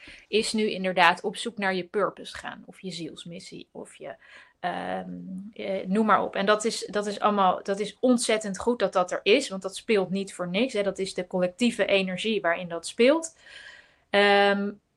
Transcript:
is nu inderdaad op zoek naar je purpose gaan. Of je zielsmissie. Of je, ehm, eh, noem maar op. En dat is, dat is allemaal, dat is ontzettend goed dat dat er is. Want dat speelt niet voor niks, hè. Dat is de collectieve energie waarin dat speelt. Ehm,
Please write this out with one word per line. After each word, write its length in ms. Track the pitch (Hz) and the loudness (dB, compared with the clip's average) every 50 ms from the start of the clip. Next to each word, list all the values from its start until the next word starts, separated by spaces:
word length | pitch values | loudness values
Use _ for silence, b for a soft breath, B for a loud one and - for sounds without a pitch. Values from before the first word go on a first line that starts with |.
| B B B B B B | B B B B B B
is 240 | - 208 226 - - | 0 0 0 0 0
nu 180 | 220 214 214 | 0 0 0
inderdaad 520 | - 185 190 190 180 185 175 170 180 180 - | 0 -2 -2 -2 2 6 6 6 6 4 -2
op 140 | 208 - | -6 -6
zoek 220 | - - 240 - - | -6 -8 -8 -6 -4
naar 160 | 196 190 190 | -2 -2 -2
je 100 | 185 180 | -2 -4
purpose 520 | 175 - 214 190 160 - - - - - | -4 -2 -2 -2 -2 -4 -6 -14 -16 -14
gaan. 260 | - - 147 135 - - | -14 -12 -12 -14 -14 -16
Of 140 | - - - | -20 -20 -16
je 100 | - 190 | -12 -12
zielsmissie. 800 | 165 165 165 151 170 - - 175 170 190 - - - - - _ - | -10 -10 -10 -12 -12 -14 -16 -16 -16 -16 -16 -16 -16 -18 -18 _ -16
Of 240 | - 175 - - | -18 -16 -16 -18
je, 180 | - 151 151 - - b b b b b b b b | -16 -16 -16 -16 -16 b b b b b b b b
ehm, 500 | - 180 175 185 180 - 185 190 185 180 180 180 175 185 190 185 196 214 - | -8 -6 -6 -6 -6 -6 -6 -8 -8 -10 -12 -12 -12 -12 -12 -12 -12 -14 -12
eh, 340 | - 208 202 190 190 - | -10 -8 -6 -6 -6 -4
noem 200 | 190 190 214 220 | -2 0 2 4
maar 160 | 214 196 - - | 4 4 4 2
op. 140 | - - | 0 -2
En 100 | - 196 | -2 2
dat 180 | 202 214 214 214 | 2 2 2 2
is, 220 | 226 214 - - - | -2 -4 -4 -6 -6
dat 160 | 180 208 202 | -4 -4 -4
is 140 | 208 202 202 | -4 -4 0
allemaal, 420 | - 208 208 202 190 185 - - - | 0 2 2 4 4 2 2 0 -2
dat 180 | - 196 196 | -4 -4 -4
is 160 | 214 - - _ | -4 -8 -6 _
ontzettend 580 | - 254 254 233 - - 220 214 220 208 190 - | 2 4 4 4 2 2 0 0 0 -4 -6 -4
goed 200 | - 233 247 240 | -2 -2 0 0
dat 140 | 202 190 - | 0 0 2
dat 180 | 196 180 180 | 2 0 0
er 100 | 180 - - | -2 -2 4
is. 260 | 196 208 285 269 - | 4 4 4 4 0
Want 140 | 190 196 - | -6 -8 -8
dat 140 | 190 - | -8 -10
speelt 340 | - - - 226 202 185 185 | -8 -2 0 2 2 2 0
niet 240 | 180 196 196 196 - | -2 -4 -4 -6 -8
voor 140 | - 180 175 | -8 -6 -4
niks, 240 | 180 196 240 254 - | -2 0 0 0 0
hè. 100 | 208 202 | -2 -2
Dat 160 | 196 185 - | -2 -2 -4
is 160 | 190 185 - | -6 -6 -6
de 120 | - 180 | -6 -6
collectieve 600 | - - 185 180 180 180 - 247 233 226 - 190 | -4 -2 -2 -2 -2 0 2 0 2 2 2 2
energie 540 | - 202 196 190 185 185 175 - 214 226 196 | 2 4 2 2 0 -4 -4 -2 -2 -2 0
waarin 280 | - 170 170 180 185 170 | 0 0 0 -2 -4 -8
dat 180 | 170 170 - | -8 -10 -10
speelt. 500 | - - - 233 254 302 330 330 - - B B B B B B B B B B B B B B B | -6 0 4 4 6 4 4 0 -6 -12 B B B B B B B B B B B B B B B
Ehm, 640 | - 202 202 202 202 202 202 202 202 202 202 202 202 - _ _ _ | 4 4 6 6 6 6 6 4 4 2 0 -4 -6 -10 _ _ _